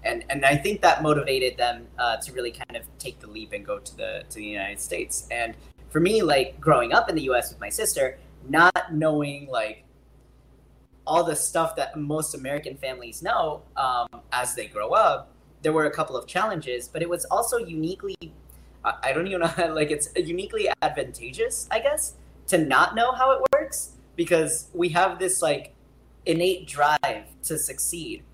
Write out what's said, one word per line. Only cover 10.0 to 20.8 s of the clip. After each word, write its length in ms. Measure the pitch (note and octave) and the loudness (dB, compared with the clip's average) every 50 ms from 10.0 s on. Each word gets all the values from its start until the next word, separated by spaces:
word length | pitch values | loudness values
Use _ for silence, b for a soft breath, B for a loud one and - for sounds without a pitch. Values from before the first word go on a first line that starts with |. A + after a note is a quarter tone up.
| _ _ - - _ _ _ _ _ _ - _ _ _ _ _ _ _ _ - - | _ _ -20 -20 _ _ _ _ _ _ -20 _ _ _ _ _ _ _ _ -12 -4
all 180 | C#3+ D#3 E3+ E3+ | 2 2 4 4
the 120 | E3 D3+ | 4 0
stuff 400 | D3 - - - E3+ D#3+ D#3+ - | -2 -2 0 0 0 0 0 0
that 200 | - C3+ - - | -4 -4 -4 -4
most 380 | D3+ D3 C#3+ D3+ D#3 D#3 - - | -6 -4 -2 -2 -4 -4 -6 -8
American 400 | C3+ C3 C3+ C#3+ D3 D3+ C#3 C3+ | -8 -6 -6 -6 -6 -6 -10 -12
families 460 | - - C3 C3 B2+ A#2+ A#2 A2+ - | -8 -8 -8 -8 -8 -14 -14 -14 -8
know, 400 | D#3+ G3+ A#3+ A3+ E3+ D3+ D3+ - - - - | -4 -2 0 0 0 -2 -4 -8 -12 -12 -4
um, 300 | - C3+ B2+ B2+ B2 A#2+ A#2+ - - - - C3+ | -2 -2 0 0 0 -2 -4 -8 -20 -8 -4 -2
as 220 | B2 B2+ B2 - | -2 -2 -2 -4
they 120 | B2 G#2+ | -6 -10
grow 220 | G#2 - G#2 G#2 A2+ | -8 -6 -6 -2 2
up, 400 | D#3+ A3 G#3+ E3+ C#3+ C3 - - _ _ _ _ _ _ | 4 6 6 4 4 2 -4 -14 _ _ _ _ _ _
there 100 | - D#3 | -2 2
were 140 | D#3 D#3 D3+ | 2 4 2
a 60 | C#3+ | 2
couple 260 | - - D3+ - B2+ | 0 -2 -4 -2 -4
of 100 | - - | -8 -8
challenges, 600 | - - F3+ G#3+ A3 G3 D#3+ - B2+ B2 A#2+ - - | -2 -2 0 0 0 -2 -4 -6 -6 -6 -6 -8 -8
but 120 | - D#3 | -6 -6
it 80 | E3+ E3+ | -2 -2
was 140 | F3 E3+ - | -2 -4 -2
also 320 | - F3+ G#3 - - - | 0 0 0 0 0 -2
uniquely, 600 | - - E3+ E3 D#3 D#3 E3 F#3+ - - G3 F#3+ _ F3+ D#3 - - - b b b b b b b - | -2 -4 -4 -4 -4 -4 -4 -4 -6 -8 -10 -8 _ -14 -18 -18 -20 -20 b b b b b b b -4
I, 100 | A2 - - - | -4 -4 -2 -2
I 100 | C3+ C3+ | -2 -2
don't 120 | D#3 F3+ | -2 -2
even 120 | G3 F#3+ F3+ | -2 -2 -2
know, 340 | E3 E3 - F#3 E3+ E3 D#3 | -2 -2 0 0 -2 0 0
<laughs> 0 | |
like, 160 | D#3 D3+ D3 | -2 0 0
it's 200 | D#3+ D3 - - - | 0 -4 -4 -4 -2
uniquely 540 | F#3+ E3+ D#3 E3+ F3+ G3+ G#3 - A3 G3 - - _ | -4 -2 -2 -4 -6 -6 -6 -4 -2 -2 -2 0 _